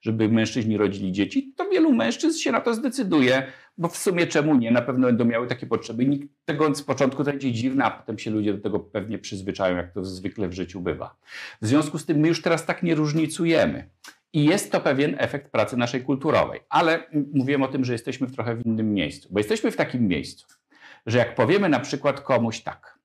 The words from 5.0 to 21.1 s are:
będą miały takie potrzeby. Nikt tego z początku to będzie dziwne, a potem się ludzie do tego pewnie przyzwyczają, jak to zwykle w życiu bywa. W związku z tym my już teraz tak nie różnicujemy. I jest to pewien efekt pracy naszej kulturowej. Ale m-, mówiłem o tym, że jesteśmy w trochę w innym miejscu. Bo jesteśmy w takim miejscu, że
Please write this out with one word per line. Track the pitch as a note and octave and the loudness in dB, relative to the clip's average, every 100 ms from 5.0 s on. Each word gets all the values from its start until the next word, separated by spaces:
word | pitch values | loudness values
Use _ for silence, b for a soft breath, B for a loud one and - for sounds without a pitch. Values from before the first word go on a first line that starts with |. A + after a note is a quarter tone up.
| B2+ | 2
będą | A2+ A#2+ | 4 2
miały | A#2 B2 | 0 -2
takie | B2 B2 | -6 -4
potrzeby. | - - A2+ C3+ | -4 -4 -2 0
Nikt | C#3+ C#3+ _ - | 0 -4 _ -8
tego | D3 D3+ C#3 | 0 0 0
z | |
początku | - C3 C#3 B2 | -4 2 2 2
to | C#3+ | -2
będzie | C#3 C3+ | -2 -2
dziwne, | A2+ B2+ C3+ A#2 | 0 0 2 0
a | |
potem | - - A2 | -2 -10 -8
się | - | -4
ludzie | G#2+ G#2 | -2 0
do | G2 | -2
tego | G#2 G2+ | -2 -4
pewnie | - G#2+ G2+ G2+ | -4 -8 -6 -8
przyzwyczają, | - G2 F#2+ F2+ F#2+ F2+ | -8 -10 -8 -2 0 0
jak | F2 | -4
to | G2+ F#2+ | -8 -8
zwykle | F#2 F#2+ - F#2 | -8 -10 -6 -6
w | |
życiu | F2+ F2+ F#2+ | -4 -8 -6
bywa. | F2+ D2+ - _ B B B B | -6 -6 -8 _ B B B B
W | G#2+ | 2
związku | C#3 D3+ D#3+ | 2 2 -6
z | - | -2
tym | D3+ | 2
my | D#3 | 2
już | E3 | 2
teraz | F3+ E3 D#3+ | 0 0 -2
tak | E3+ | -4
nie | E3+ D#3 | 0 0
różnicujemy. | D3+ D3+ D#3 D#3 E3+ D#3+ F2+ C#2 - _ B B _ | 0 0 -2 -2 2 4 2 0 -10 _ B B _
I | D#3+ D3 | 2 4
jest | G3 - | 2 0
to | F3+ | 0
pewien | D#3+ C3+ D3 - | 2 2 0 0
efekt | B2 C#3+ - | -2 -4 -4
pracy | B2 G#2 B2 | 0 0 0
naszej | A#2+ C3 | -2 -2
kulturowej. | B2+ C3+ D#3 A#2+ C#2 - _ | -2 -2 2 2 2 -4 _
Ale | D3+ E3+ E3 - | 2 2 0 -2
m-, | D3+ C#3 | -4 0
mówiłem | D3 B2+ C#3+ | 0 2 0
o | C3 | 0
tym, | C3+ B2 | -2 -2
że | |
jesteśmy | A#2 - B2+ B2+ | -2 -6 -6 -6
w | B2+ | -4
trochę | A#2 A#2 | -4 -4
w | A#2 | -2
innym | A2 A2 | -2 0
miejscu. | G2+ D#2 - - | 0 -2 -6 -4
Bo | F#2+ | -2
jesteśmy | G#2+ A3 C4 | 0 0 -2
w | - | 0
takim | D3+ B2+ A2 | -2 0 0
miejscu, | D#2+ C2 - _ _ _ B B B | 0 -4 -14 _ _ _ B B B
że | - | 0